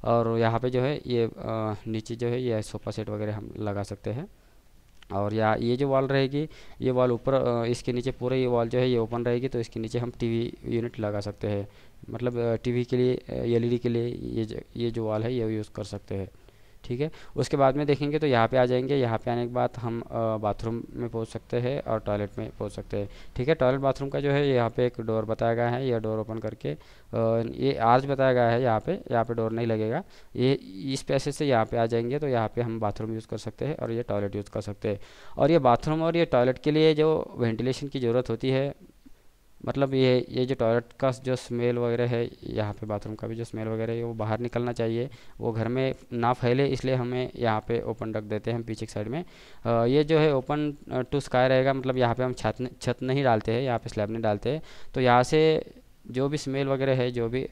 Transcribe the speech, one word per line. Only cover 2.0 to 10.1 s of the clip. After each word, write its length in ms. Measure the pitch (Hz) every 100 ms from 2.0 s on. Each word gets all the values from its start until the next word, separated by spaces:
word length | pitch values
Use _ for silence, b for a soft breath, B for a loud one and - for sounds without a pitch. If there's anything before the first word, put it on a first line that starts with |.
| 110 117
जो 100 | 120
है 160 | 120
ये 200 | 127 110
सोफ़ा 300 | - 107 -
सेट 160 | 107 104
वगैरह 280 | 104 104 107
हम 180 | 113 -
लगा 240 | 107 101
सकते 280 | 101 101 110
हैं। 180 | 113 196 - b b b - - - -
और 220 | 95 104
या 200 | 110 110
ये 220 | 110 117 123
जो 120 | 139
वॉल 180 | 135 135
रहेगी, 420 | 139 135 143 156 B B B
ये 100 | 127
वॉल 220 | 127 127
ऊपर, 220 | 117 -
अ, 300 | 135 127 117
इसके 280 | 117 120 -
नीचे 180 | 123 127
पूरे 300 | - 123 131
ये 60 | 123
वॉल 220 | 120 117
जो 100 | 127
है 120 | 127
ये 80 | 120
ओपन 260 | 110 120
रहेगी, 240 | 120 120 127
तो 120 | 120
इसके 200 | 110 113
नीचे 180 | 110 120
हम 120 | 120